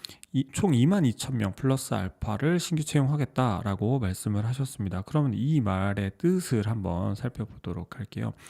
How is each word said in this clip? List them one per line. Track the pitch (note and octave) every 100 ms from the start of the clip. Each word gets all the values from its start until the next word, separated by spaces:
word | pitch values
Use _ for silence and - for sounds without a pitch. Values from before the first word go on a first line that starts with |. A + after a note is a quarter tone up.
| - - -
이, | C3 C3+
총 | - G3
이만 | B2 C#3 G3+ C3
이천 | - - B2
명 | G2+
플러스 | - C3 C3+ -
알파를 | G#2+ F#2 - - G#2 D3+ F3
신규 | - D#3
채용하겠다라고 | D3 D3 C3+ D3+ C3 - B2+ F2+ G2+ F#2+ G#2 C3+
말씀을 | F#2+ F2+ G#2+ G#2
하셨습니다. | A2+ B2+ C3+ - G2 F2+
그러면 | - D#3 C#3
이 | G2+ C3+ D#3
말의 | G#2 F#2+ G2 G2+ G2 -
뜻을 | F3 F#3 - A#2 G#2
한번 | A2+ F#2 F2 G2+
살펴보도록 | G#2 B2 - G#2+ - - E2 - -
할게요. | G#2 A2 A2+ -